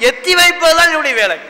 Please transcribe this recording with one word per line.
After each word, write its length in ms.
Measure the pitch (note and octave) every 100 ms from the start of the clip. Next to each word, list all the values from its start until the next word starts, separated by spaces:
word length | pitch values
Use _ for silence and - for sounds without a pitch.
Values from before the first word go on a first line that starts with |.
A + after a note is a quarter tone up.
எத்தி 340 | A#3+ B3+ F4+ F4+
வைப்பதுதான் 500 | F4 F4 E4 D#4+ E4+
என்னுடைய 240 | D#4 D4 A#3+
வேலை. 160 | G#3 D#3+ -